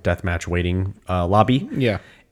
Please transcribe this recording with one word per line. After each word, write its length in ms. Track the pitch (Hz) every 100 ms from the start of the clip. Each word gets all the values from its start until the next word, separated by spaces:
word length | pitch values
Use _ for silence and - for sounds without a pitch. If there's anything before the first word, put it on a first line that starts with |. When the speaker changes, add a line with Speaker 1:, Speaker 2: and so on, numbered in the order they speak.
Speaker 1:
deathmatch 440 | - 87 92 87 -
waiting, 460 | 87 87 92 95 - -
uh, 180 | 92 87
lobby. 420 | 104 107 131 220
Speaker 2:
Yeah. 280 | 233 123 98 - - _